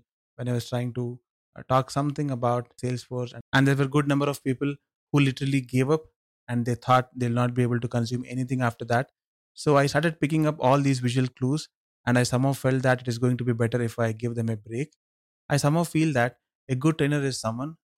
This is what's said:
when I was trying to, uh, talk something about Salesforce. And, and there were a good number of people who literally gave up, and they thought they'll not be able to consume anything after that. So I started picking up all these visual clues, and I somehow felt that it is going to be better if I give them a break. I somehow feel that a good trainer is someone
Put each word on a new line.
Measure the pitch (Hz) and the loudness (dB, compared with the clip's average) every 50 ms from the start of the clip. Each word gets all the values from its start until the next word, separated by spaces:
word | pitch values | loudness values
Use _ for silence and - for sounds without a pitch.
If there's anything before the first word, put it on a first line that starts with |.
| - _ _ _ _ _ _ | -10 _ _ _ _ _ _
when | - 123 123 | -8 -6 -4
I | 123 | -4
was | 120 113 - | -4 -4 -4
trying | 127 123 123 123 117 | -6 -6 -4 -6 -6
to, | 123 123 120 123 123 _ _ _ _ _ _ _ | -6 -8 -8 -10 -12 _ _ _ _ _ _ _
uh, | - - - | -12 -4 0
talk | 131 131 131 - | 2 2 2 0
something | - 139 143 147 139 151 147 143 | -2 -4 -2 -2 -2 -4 -4 -4
about | 135 120 123 120 123 123 120 - _ - - | -4 -2 0 0 0 -2 -4 -8 _ -8 -6
Salesforce. | 123 127 120 - - 127 123 123 117 - | -6 -6 -6 -8 -8 -8 -8 -8 -8 -12
And, | 120 - _ - | -16 -8 _ 2
and | 131 135 139 | 4 4 4
there | 139 | 4
were | 135 143 | 2 2
a | 135 135 | 2 2
good | 151 143 143 | 0 2 2
number | 143 139 143 | 2 0 0
of | 143 139 - - | 0 -2 -2 -4
people | 135 131 - 147 143 143 - _ _ _ _ _ _ - | -4 -4 -2 -2 -4 -4 -6 _ _ _ _ _ _ 2
who | 147 | 2
literally | 143 135 127 - 139 135 139 139 | 2 2 0 -2 -2 -2 -2 -2
gave | 127 120 - 127 131 135 | -2 0 0 0 2 2
up, | 160 156 - _ _ _ _ _ _ _ _ - | 0 -2 -4 _ _ _ _ _ _ _ _ -4
and | 120 120 117 | -2 -2 0
they | 123 120 | 0 -2
thought | 117 - - 127 127 127 - - | -2 2 4 4 4 2 0 -4
they'll | 127 123 120 | -4 -2 0
not | 117 120 123 123 120 | 0 0 0 0 0
be | 123 123 | 0 0
able | 117 123 120 | 0 0 -2
to | 127 | -2
consume | 117 - 120 117 113 123 123 127 | -2 -2 -2 -2 -2 -4 -6 -6
anything | - 123 127 131 123 135 127 127 | -6 -6 -6 -4 -4 -2 -2 0
after | 117 117 - 127 | -2 -2 -4 -4
that. | 113 120 120 - - _ _ _ _ _ _ _ _ _ | -2 0 0 -2 -4 _ _ _ _ _ _ _ _ _
So | - - 156 147 | -4 0 2 4
I | 139 139 | 4 4
started | 143 - 143 156 170 160 - | 4 2 2 0 0 0 0
picking | - - 160 156 156 151 | -2 0 2 2 2 2
up | 151 160 | 0 2
all | 127 127 135 143 | 2 4 4 4
these | 139 139 135 123 | 4 2 2 2
visual | 123 123 120 131 127 127 | 0 0 0 0 0 0
clues, | - - 123 127 143 156 - - _ _ _ _ _ _ - | -2 -4 -2 -2 -2 -2 -6 -8 _ _ _ _ _ _ -2
and | 117 123 123 | 2 2 2
I | 123 | 2
somehow | - - 123 131 139 139 | 2 2 0 2 0 0
felt | - - 131 131 131 127 | 0 0 0 0 2 2
that | 131 127 123 127 | 2 0 0 0
it | 127 | -4
is | 117 117 | -4 0
going | 127 123 127 | 0 0 0
to | 120 120 | 0 0
be | 123 120 | -2 0
better | 113 117 113 120 123 | 0 0 0 0 0
if | 120 113 - - | -2 -2 -2 -2
I | 117 113 | -2 -2
give | 113 110 120 120 117 | -2 -4 -6 -6 -4
them | 117 113 113 | -2 -4 -4
a | 113 | -4
break. | 107 104 113 113 120 147 - _ _ _ _ _ _ _ _ _ _ _ - | -6 -8 -8 -8 -8 -8 -8 _ _ _ _ _ _ _ _ _ _ _ -2
I | 151 139 | 0 2
somehow | - 143 151 170 170 | 2 2 2 2 0
feel | - - 156 156 160 143 | 0 0 0 2 2 2
that | 123 120 123 - _ _ _ _ _ _ - | 2 0 0 -2 _ _ _ _ _ _ -6
a | 131 | -4
good | 127 139 160 156 - | 0 0 0 2 2
trainer | 147 143 147 147 139 | 0 0 0 0 -2
is | 135 123 - | -4 -4 -4
someone | - 113 113 120 135 156 165 - _ _ _ | -6 -6 -6 -6 -8 -10 -12 -14 _ _ _